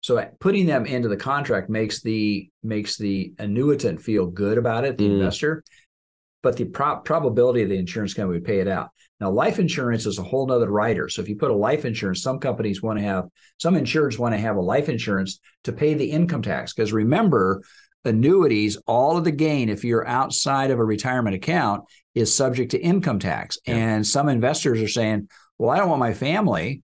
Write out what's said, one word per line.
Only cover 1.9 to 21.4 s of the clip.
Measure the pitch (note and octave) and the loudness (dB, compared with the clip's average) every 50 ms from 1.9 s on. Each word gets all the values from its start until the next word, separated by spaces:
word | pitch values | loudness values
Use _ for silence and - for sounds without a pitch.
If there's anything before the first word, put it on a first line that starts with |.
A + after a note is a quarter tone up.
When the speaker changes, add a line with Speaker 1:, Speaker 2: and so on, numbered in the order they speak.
| - - | -4 -6
Speaker 1:
the, | - A2+ A2 A2 G#2+ G#2 G#2 G2 G2 _ _ _ - | -4 -2 -2 0 2 0 0 -2 -4 _ _ _ -8
makes | A2 A2 G#2+ G2+ G#2 - - | -6 -4 -4 -4 -6 -6 -4
the | A2 G2+ G2 G2 F#2 - - - | -2 -2 -2 -2 -4 -6 -8 -10
annuitant | A2 G#2 G2+ A#2 C3+ D3 C#3+ - - A2+ E2+ - | -6 -2 0 0 2 2 2 2 0 -2 -2 -4
feel | - - A2 G2+ F#2 | -4 -2 0 0 0
good | F2 F2 F#2+ G#2 G2+ A2 A#2+ | -2 -2 -2 -2 0 0 2
about | - A#2 A2+ A#2 B2+ | 0 0 0 0 -2
it, | C#3 G2 - | -4 0 0
the | G#2 | 2
Speaker 2:
Mm. | G#2 G2+ | 2 4
Speaker 1:
investor, | G2 F#2+ F#2 - - - D3+ D#3+ D#3 - _ _ _ _ _ _ _ _ _ _ _ _ _ _ _ | 4 2 0 0 -2 -2 -2 -2 -4 -8 _ _ _ _ _ _ _ _ _ _ _ _ _ _ _
but | - C3 A#2 - | 0 0 0 0
the | A#2+ | -4
pro-, | - - - - F3+ - - | -6 -4 -2 -2 -2 -2 -4
probability | - - D3+ E3 D3+ B2+ A2 A#2 B2 B2 A#2+ A#2+ | -2 0 0 0 2 0 2 4 4 4 4 2
of | G#2+ F#2+ | 2 0
the | G2 F#2 | 0 -2
insurance | F2+ E2+ - A2+ G#2+ F#2+ - | -2 -4 -4 -4 -4 -4 -4
company | - G#2 F#2+ F2 E2+ | -4 -2 -2 -2 -4
would | F2 - | -2 -2
pay | G#2 G2 | 0 0
it | F#2 G2 | 0 0
out. | F#2+ F2 - - _ _ _ _ _ _ | -2 -4 -4 -8 _ _ _ _ _ _
Now, | G#2 F#2+ | -4 0
life | F#2+ A2+ D3 A3+ - - | 0 2 2 0 2 2
insurance | F#3 D#3+ - D3+ C3 A#2+ A#2 A2+ - A2 | 0 0 0 -2 -2 0 0 0 0 -2
is | F#2 G2 | -4 -4
a | F#2 | -6
whole | - - C3 C3+ C3 | -2 -2 -2 0 2
nother | C3 A#2+ A#2 F#2+ | 2 2 2 2
rider. | G2+ G#2 G#2 A#2 A2 F2+ D2 - | 2 0 2 2 0 -2 -2 -6
So | - - | -4 -6
if | G2+ G2+ | -6 -6
you | G#2+ | -4
put | G#2 - C#3+ | -2 0 0
a | A2+ | 2
life | G2+ G#2 A2+ C#3+ D3+ - | 2 2 2 0 0 -2
insurance, | B2 A#2 - - F#2+ F#2 F#2 - | -4 -6 -4 -4 -4 -4 -2 -2
some | C3 C3 - | -4 -4 -2
companies | - C3+ A#2+ - A2 G#2+ G2 - | -2 -4 -2 -2 -2 -4 -4 -4
wanna | - A2 A2 G#2+ G2+ | -4 -4 -4 -2 -2
have, | G#2 G2 F#2 F2+ - _ _ _ _ _ _ | -2 -2 -2 -4 -6 _ _ _ _ _ _
some | - E3 F#3+ | 0 2 2
insureds | D#3+ C3 A#2+ - D#3 D3+ C3+ A2+ G#2 | 2 2 0 2 2 2 0 0 -2
wanna | A#2+ A#2+ A2 G#2 | -2 -2 0 0
have | A2 A2+ G#2 | -2 -2 -2
a | G2 | 0
life | F2+ F2+ A2 C#3 D3 - | 0 2 2 0 0 0
insurance | C3 A2 - A2 G2+ F#2+ F#2+ F#2+ - _ _ _ _ _ _ | -4 -4 -2 -2 -2 -2 -2 -4 -6 _ _ _ _ _ _
to | - | -8
pay | A#2+ A#2 D3+ D3 D#3 | -4 0 0 0 2
the | C#3+ C3+ - | 0 -2 -2
income | - D#3 F3 E3+ D#3 B2 | 0 0 0 0 0 -4
tax. | A2+ A2 E2+ C2 B1 - - | -2 -4 -4 -4 -6 -8 -4
'Cause | - A2 G#2 G#2+ | -4 -2 0 2
remember, | A2+ G#2+ A#2 C#3+ G3 A3+ G3 C#3+ A2 F#2 F#2 G2 F#2+ - _ _ - _ _ _ _ _ | 2 2 4 4 4 4 4 4 4 4 2 0 -2 -4 _ _ -20 _ _ _ _ _
annuities, | B2 A2+ A2 A#2+ C#3+ F#3 G3 F3 C#3+ A#2 G#2+ G#2+ G#2 G#2 - _ | 0 2 4 4 4 6 6 4 4 4 2 2 0 -2 -4 _
all | - A2+ A#2+ C3 D3 E3 F3 | 0 2 2 4 4 2 2
of | E3 | 0
the | E3+ | 0
gain, | D3+ C#3 D#3 D#3 D3+ C#3 B2 A2 | 0 2 0 2 2 2 0 0
if | G#2 G2 - | -2 -2 -2
you're | A#2 A#2+ A2+ - A#2+ | 0 0 0 0 0
outside | B2 B2+ C3 - - - - C#3+ C#3 C3+ C#3 C3+ | 0 0 0 0 -2 -2 0 0 0 0 2 0
of | C3 A#2+ | 2 2
a | A2+ | 2
retirement | A2 G#2+ G#2 - B2+ B2+ B2+ A#2+ G#2+ F#2+ | 0 0 -2 -2 -2 0 0 0 0 -2
account, | F#2 | -2